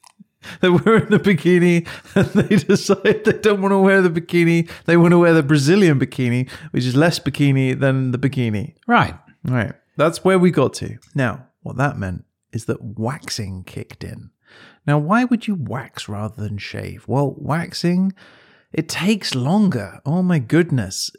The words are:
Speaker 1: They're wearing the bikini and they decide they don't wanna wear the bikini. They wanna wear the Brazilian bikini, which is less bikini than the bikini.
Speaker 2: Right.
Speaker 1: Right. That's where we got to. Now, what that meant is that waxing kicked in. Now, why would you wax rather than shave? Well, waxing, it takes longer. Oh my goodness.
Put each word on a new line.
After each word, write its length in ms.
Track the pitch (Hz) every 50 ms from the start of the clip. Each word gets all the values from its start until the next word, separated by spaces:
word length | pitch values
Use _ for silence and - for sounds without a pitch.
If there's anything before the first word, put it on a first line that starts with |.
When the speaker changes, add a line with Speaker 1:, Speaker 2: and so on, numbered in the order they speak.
| _ _ _ _ - _ _ _ - - - -
Speaker 1:
They're 100 | - 185
wearing 380 | 175 175 - 202 226 208 220 -
the 100 | 208 -
bikini 680 | - 202 202 156 - 170 180 175 175 175 175 170 165 - - - - - -
and 100 | 196 185 - - 208 214 -
they 80 | -
decide 720 | - - - 202 196 - - 190 190 - 208 208 214 -
they 80 | 220 208
don't 280 | 214 - 214 208 196
wanna 200 | 190 196 196 196
wear 200 | 190 196 196 196
the 80 | 185 180
bikini. 580 | 160 175 165 - - 175 170 165 170 170 165 - - - -
They 100 | - 170 170
wanna 220 | 170 175 175 175
wear 140 | 170 170 165
the 100 | 160 147
Brazilian 560 | 139 156 147 135 143 180 214 196 165 147 131
bikini, 500 | 127 131 - - 127 120 120 123 127 135 - - - 151
which 140 | - 135 127
is 100 | 127 123
less 240 | 139 156 175 165 -
bikini 580 | - 139 135 - 143 143 135 135 131 131 127 135
than 340 | 135 135 135 135 131 127
the 60 | 123 123
bikini. 580 | 123 135 135 131 123 113 104 101 98 - - _ _ -
Speaker 2:
Right. 260 | 240 226 139 - 85 - _ _ _ _ -
Speaker 1:
Right. 300 | - 127 123 104 - - - _ _ _ -
That's 260 | 143 165 165 - -
where 160 | 185 190 185
we 100 | 175 180
got 220 | - 151 131 110 -
to. 220 | - - - 110 113 _ _ -
Now, 340 | 143 131 117 - 127 - _ _ _ -
what 120 | 165 - 127
that 200 | 135 143 - -
meant 240 | 101 92 90 87 - _ _ _ _ _ -
is 100 | 113 -
that 160 | - 117 -
waxing 800 | - 117 127 110 110 117 139 165 - - - - 107 95 95 92 92
kicked 380 | - - - - - - - -
in. 240 | - - - - - _ _ _ _ _ - - - _ _ _
Now, 120 | 147 147 151
why 280 | 147 160 202 233 254
would 220 | 240 247 220 - -
you 80 | 202
wax 520 | 175 127 - - 131 - - _ - - -
rather 340 | 104 101 107 107 - -
than 160 | 107 104 104 95
shave? 460 | - - - 107 98 95 95 98 - -
Well, 260 | 110 135 143 131 - -
waxing, 760 | - - 143 170 - - - - - 170 175 180 190 190 190 _ - - - _ _ _ _ _ _ _
it 160 | - 160 160 -
takes 480 | - - 156 196 226 196 - - -
longer. 640 | 131 123 139 185 214 214 175 139 120 101 92 - - -
Oh 180 | 135 156 185 185
my 160 | 180 175 156
goodness. 720 | 117 110 143 165 175 160 143 127 101 95 - - - - -